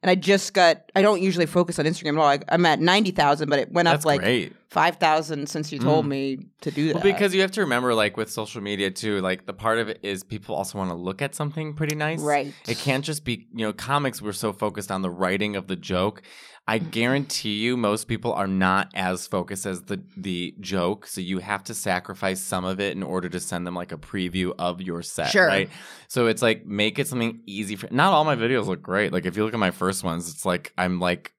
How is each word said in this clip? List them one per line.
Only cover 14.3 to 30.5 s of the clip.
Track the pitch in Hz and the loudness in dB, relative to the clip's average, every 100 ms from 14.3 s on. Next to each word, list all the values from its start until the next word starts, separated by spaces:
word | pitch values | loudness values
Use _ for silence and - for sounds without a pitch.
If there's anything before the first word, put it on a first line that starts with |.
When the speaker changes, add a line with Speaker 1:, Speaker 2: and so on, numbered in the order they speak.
Speaker 2:
so | 98 110 | -4 -4
focused | 98 107 101 98 | -2 -4 -4 -6
on | 95 | -4
the | 95 | -4
writing | 87 92 95 104 101 | 0 0 0 0 -4
of | 95 | -6
the | 92 | -8
joke. | 78 90 98 107 - - - - - | -2 0 0 -2 -20 -20 -20 -12 -2
I | 113 | -2
Speaker 1:
Mm-hmm. | 160 | -2
Speaker 2:
guarantee | 113 120 135 143 - 110 104 | 0 2 2 0 -4 -2 0
you | 113 123 | 0 2
most | 110 107 - | 2 0 -2
people | 113 120 | -4 -2
are | 90 98 | -2 0
not | 95 95 95 - - | 2 4 2 0 -2
as | 92 92 - | -2 -2 -4
focused | 98 87 98 101 | -4 -4 -6 -6
as | 90 | -8
the, | - 98 - - | -6 -8 -8 -10
the | 95 87 87 - | -6 -4 -6 -8
joke. | 92 95 87 101 - | -4 0 0 -2 -8
So | - | -8
you | 90 95 | -4 -4
have | 92 101 - | -2 -6 -6
to | 113 | -6
sacrifice | 104 90 - 95 95 95 | -2 -2 -4 -4 -4 -4
some | - 95 92 | -4 -4 -2
of | 95 | -2
it | 101 82 | -4 -4
in | |
order | 92 92 87 | -4 -4 -4
to | 90 | -8
send | - 87 87 | -6 -6 -6
them, | 90 | -8
like, | 87 | -10
a | 82 | -12
preview | 78 101 90 90 90 - | -10 -4 -4 -2 -2 -2
of | 90 90 | -4 -4
your | 92 85 | -6 -8
set, | 85 - 73 | -8 -4 0
Speaker 1:
Sure. | 208 175 | 4 4
Speaker 2:
right? | 98 95 - - - - | 4 0 -8 -18 -20 -6
So | - 117 | 0 2
it's | 107 | 4
like, | 123 110 - | 2 0 -4
make | 104 107 123 | 0 0 0
it | 147 | -4
something | 127 117 113 - | -2 -2 -4 -12
easy | 98 98 101 | -8 -6 -8
for, | - | -4
not | 123 180 | 2 4
all | 170 156 | 4 4
my | 131 | 2
videos | 113 127 101 | 2 0 0
look | 87 | -4
great. | - 92 101 | -2 0 2
Like, | 87 87 | 0 -2
if | 92 | -2
you | 107 | -2
look | |
at | 113 | 2
my | 95 | 0
first | 85 92 95 | 2 -2 0
ones, | 92 82 85 | -2 -4 -6
it's | 76 | -6
like, | 95 | -2